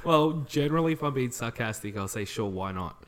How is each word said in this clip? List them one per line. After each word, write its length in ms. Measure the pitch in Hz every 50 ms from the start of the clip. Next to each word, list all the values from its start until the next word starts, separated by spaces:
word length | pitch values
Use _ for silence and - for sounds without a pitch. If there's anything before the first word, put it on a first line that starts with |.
| -
Well, 280 | 175 165 151 151 160 160 165 139 -
generally, 440 | - 147 143 147 151 165 165 165 160
if 100 | 156 151
I'm 100 | 147 135
being 180 | 135 127 120
sarcastic, 640 | 120 - 120 117 - - 117 110 110 - - 107 101
I'll 120 | 104 98
say, 180 | 95 - 110 101
Sure, 240 | - - - 110 101
why 220 | 95 92 95 95
not? 320 | 92 92 90 85 - - -